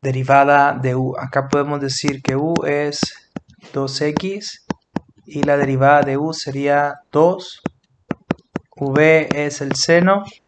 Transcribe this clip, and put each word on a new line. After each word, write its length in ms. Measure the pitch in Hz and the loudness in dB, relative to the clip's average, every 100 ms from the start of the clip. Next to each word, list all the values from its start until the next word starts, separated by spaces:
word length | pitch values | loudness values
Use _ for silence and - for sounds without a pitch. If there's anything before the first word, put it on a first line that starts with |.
derivada 720 | 135 131 131 139 143 143 143 | -4 -4 4 6 6 4 4
de 220 | 135 131 127 | 0 -2 -2
U. 200 | 131 - | -4 -6
Acá 320 | 131 139 135 | -4 -4 0
podemos 320 | 143 143 143 | -2 0 -4
decir 400 | 139 131 143 135 | -4 -4 -4 -4
que 140 | 135 135 | -4 -4
U 180 | 156 170 147 | -2 -2 -2
es 680 | 143 147 143 - - _ - _ _ - | -2 -2 -4 -8 -10 _ -20 _ _ -12
dos 260 | 135 135 135 | -6 -6 -4
X 680 | 151 151 190 196 208 - _ - _ - _ _ - | -4 -4 -6 -10 -14 -18 _ -14 _ -12 _ _ -14
y 180 | 143 | -4
la 140 | 143 143 | 0 0
derivada 440 | 135 135 135 147 | 0 2 4 4
de 140 | 143 135 | 2 -2
U 160 | 156 | -4
sería 680 | 156 - 135 143 143 143 - _ | -6 -8 -4 0 0 0 -6 _
dos. 500 | 147 165 185 - - - _ _ _ _ - _ - _ - _ - | 2 2 2 -10 -12 -14 _ _ _ _ -12 _ -10 _ -16 _ -8
V 460 | 139 139 156 160 151 | -2 4 6 4 2
es 260 | 147 147 143 | -4 -4 -6
el 160 | 139 135 | -6 -4
seno 480 | - 170 180 196 202 - | 2 4 4 2 -2 -20